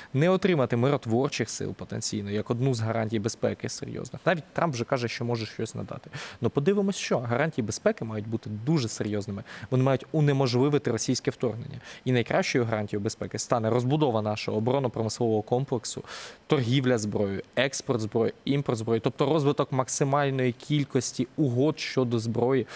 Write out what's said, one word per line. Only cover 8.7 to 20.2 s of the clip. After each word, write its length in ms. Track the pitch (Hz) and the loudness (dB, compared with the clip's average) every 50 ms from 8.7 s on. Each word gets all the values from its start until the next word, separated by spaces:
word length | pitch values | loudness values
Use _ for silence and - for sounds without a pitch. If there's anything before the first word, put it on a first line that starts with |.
| 170 156 120 | 2 2 2
серйозними. 560 | 107 - - 110 104 104 104 95 107 98 98 - - - - - - | 0 -2 -4 -4 -2 -2 -2 -2 -4 -6 -8 -10 -12 -14 -14 -4 0
Вони 120 | 131 127 131 | 2 4 4
мають 220 | 135 135 127 - - | 4 2 0 0 0
унеможливити 800 | - 160 147 143 139 135 135 120 123 123 135 147 147 135 - 123 | 2 4 4 4 4 4 4 4 4 4 4 4 4 2 2 0
російське 400 | 113 110 - - 127 - - 135 | -2 0 0 0 -2 0 0 -4
вторгнення. 480 | - - - 117 110 113 - - - 113 - - - - - | -2 -2 -2 -2 -2 -4 -8 -10 -12 -14 -14 -16 -16 -6 0
І 60 | 131 | 2
найкращою 540 | 127 120 113 - - - 190 - - 131 120 | 2 2 2 2 2 0 2 2 2 2 2
гарантією 380 | 113 113 107 104 98 - 104 101 | 2 0 -2 -2 -2 -2 -2 -2
безпеки 360 | 110 - - 104 101 - 107 | -4 -4 -6 -8 -6 -6 -4
стане 300 | - - 131 117 110 110 | -2 0 0 2 2 2
розбудова 520 | 117 123 120 127 147 156 151 131 113 110 | 2 2 2 2 2 2 2 2 2 0
нашого 360 | 107 107 104 - - - 107 | 0 -2 -4 -4 -4 -4 -2
оборонно-промислового 840 | 107 110 127 131 139 135 117 - 113 113 107 - - 123 113 110 107 | 0 0 0 0 0 0 -2 -2 -2 -4 -2 -2 0 0 0 0 0
комплексу, 640 | 104 - 123 123 139 - 131 110 - - - - - - - - - - - - - | 0 0 0 0 0 0 -4 -4 -4 -6 -8 -10 -10 -12 -12 -14 -14 -16 -18 -10 -4
торгівля 500 | - 156 139 120 113 131 139 127 127 123 | -2 0 0 2 2 2 2 4 2 2
зброєю, 440 | 110 107 104 101 107 104 98 98 92 - - - | 2 0 0 0 0 0 0 -2 -4 -8 -4 -2
експорт 460 | 120 131 135 - - - - 131 110 | 0 0 0 -2 -4 -2 -2 -2 -2
зброї, 320 | 110 104 - 113 113 - - - - | -2 0 0 2 0 0 -2 -4 -2
імпорт 320 | - 139 143 139 - 123 | -2 0 0 0 0 -2
зброї, 220 | 110 110 113 117 113 | 0 0 0 0 2
тобто 260 | - 131 - - 151 | 0 0 0 0 2
розвиток 460 | 135 156 165 135 143 143 - 139 - | 2 2 2 2 2 2 2 0 0
максимальної 800 | 139 131 127 - - - 151 139 139 147 | 0 0 0 0 0 0 2 2 2 2